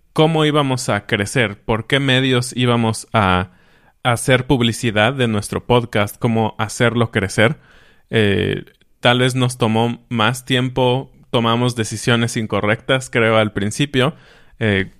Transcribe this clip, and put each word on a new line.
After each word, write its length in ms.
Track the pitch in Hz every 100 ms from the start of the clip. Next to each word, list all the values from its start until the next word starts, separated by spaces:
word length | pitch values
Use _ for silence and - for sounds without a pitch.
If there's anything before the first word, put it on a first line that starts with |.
| _
cómo 320 | - 156 160
íbamos 440 | 151 147 139 127 -
a 180 | 101 -
crecer, 560 | 107 98 139 107 101
por 240 | - 110 -
qué 140 | 139
medios 520 | 139 127 131 123 123 -
íbamos 500 | 123 117 113 110 -
a 380 | 117 95 90 90 _ _ _ _ _
hacer 440 | 127 117 - 127 127
publicidad 640 | 135 117 110 120 104 110
de 160 | 139 117
nuestro 360 | 107 - 101 -
podcast, 500 | 123 120 107 104 -
cómo 380 | 123 113 107 -
hacerlo 540 | 107 - 120 117 113
crecer. 440 | 110 95 - 110 151 - - _ _ _
Eh, 540 | 113 104 95 95 98 - _ _ _
tal 200 | 123 123
vez 140 | 127 127
nos 220 | 123 -
tomó 460 | 113 110 120 120 -
más 360 | 117 110 123
tiempo, 680 | - 127 127 127 127 127 135 - -
tomamos 460 | 123 117 117 123 117
decisiones 600 | 107 107 - 117 117 123
incorrectas, 760 | 110 101 104 113 - 131 127
creo, 260 | 123 113 110
al 160 | 104
principio. 640 | - 101 - 143 127 131 - - - - -
Eh, 300 | 113 98 95